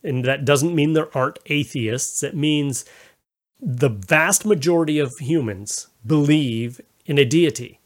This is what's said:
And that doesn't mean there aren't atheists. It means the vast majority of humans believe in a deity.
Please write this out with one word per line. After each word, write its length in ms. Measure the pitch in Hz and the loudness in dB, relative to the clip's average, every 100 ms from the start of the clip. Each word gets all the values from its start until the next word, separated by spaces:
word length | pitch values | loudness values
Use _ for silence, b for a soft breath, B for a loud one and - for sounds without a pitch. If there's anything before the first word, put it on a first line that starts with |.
And 200 | - 127 | -4 -2
that 220 | 131 139 139 | -2 0 2
doesn't 300 | 143 165 165 | 2 4 2
mean 180 | 147 | 2
there 220 | 156 - 135 | 2 0 -2
aren't 220 | 131 - - | -4 -4 -4
atheists. 760 | 147 143 139 110 123 - - | -2 -2 -4 -4 -4 -6 -6
It 120 | 143 147 | -6 -2
means 500 | 151 151 143 123 - b b b _ _ _ _ | 0 0 0 -4 -10 b b b _ _ _ _
the 300 | 240 123 135 | -6 0 0
vast 560 | 104 95 156 165 202 214 | -2 0 2 2 0 0
majority 540 | 190 147 170 160 151 | 0 2 2 2 0
of 180 | 139 - | -2 -6
humans 680 | 127 165 113 95 104 - - _ 107 | -2 0 -2 -6 -10 -10 -12 _ 0
believe 760 | 151 143 151 135 113 120 123 - _ - | 2 4 2 2 -2 -6 -10 -20 _ -2
in 120 | 143 | 2
a 80 | 127 | 4
deity. 540 | 160 160 - 120 _ | 4 2 0 -14 _